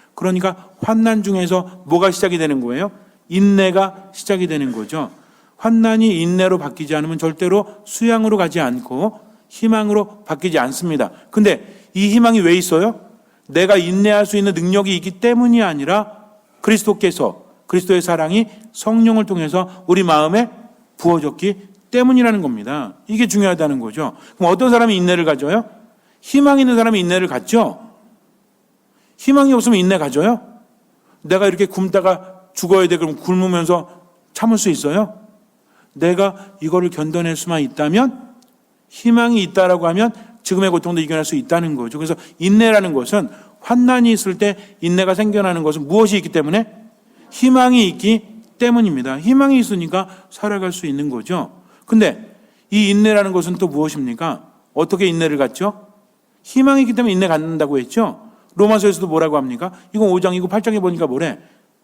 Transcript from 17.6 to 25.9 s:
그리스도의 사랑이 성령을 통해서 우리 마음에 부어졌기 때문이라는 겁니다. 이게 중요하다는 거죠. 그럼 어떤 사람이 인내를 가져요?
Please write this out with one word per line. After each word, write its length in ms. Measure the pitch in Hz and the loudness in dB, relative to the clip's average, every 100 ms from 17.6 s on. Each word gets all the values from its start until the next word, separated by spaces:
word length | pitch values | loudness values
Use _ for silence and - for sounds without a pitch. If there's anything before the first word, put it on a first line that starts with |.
| - | -4
그리스도의 380 | 180 180 180 | -4 0 -2
사랑이 440 | 180 165 156 202 226 - - | 0 -2 0 0 -2 -8 -20
성령을 520 | - - 226 226 220 214 | -8 -2 2 4 2 0
통해서 600 | 180 156 180 185 - - | -4 -2 -4 -4 -10 -2
우리 160 | 185 | 0
마음에 480 | 180 151 156 202 240 - - _ _ _ | 2 2 2 0 -2 -8 -20 _ _ _
부어졌기 720 | 170 170 147 127 190 196 - _ _ | 0 0 -2 -6 -6 -6 -12 _ _
때문이라는 500 | 247 247 254 233 214 | 0 2 4 2 0
겁니다. 520 | 147 110 104 143 113 - - | -2 -6 -8 -8 -10 -14 -8
이게 200 | 214 233 | -2 0
중요하다는 520 | 202 196 170 156 135 | 2 0 0 -2 -4
거죠. 340 | 113 110 139 - - _ | -6 -8 -8 -10 -20 _
그럼 140 | 175 | 0
어떤 180 | 180 254 | 2 2
사람이 260 | 233 233 190 | 4 2 2
인내를 300 | 180 175 160 | 0 0 0
가져요? 400 | 143 143 208 226 - _ | -2 -2 -2 -4 -16 _